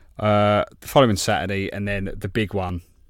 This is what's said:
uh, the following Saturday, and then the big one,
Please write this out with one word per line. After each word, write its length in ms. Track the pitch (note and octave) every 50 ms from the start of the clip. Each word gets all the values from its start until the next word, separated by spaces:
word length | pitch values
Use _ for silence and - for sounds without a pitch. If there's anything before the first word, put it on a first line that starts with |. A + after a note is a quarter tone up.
| - - - -
uh, 460 | G#2 G#2+ G#2 G#2 G#2 G#2 G#2 G2+ - - - -
the 60 | - -
following 280 | - D3 C3 A2+ G2
Saturday, 560 | - - A2+ G2+ D2 F#2 F#2+ G2 G2 G2 -
and 140 | - G2+ G2+ G2+
then 240 | G2+ G2 F#2+ E2+ -
the 120 | G#2 - G2
big 260 | - A#2 G#2+ - G#2
one, 280 | G2 F2+ F2+ F2+ F2 - _ _ _ -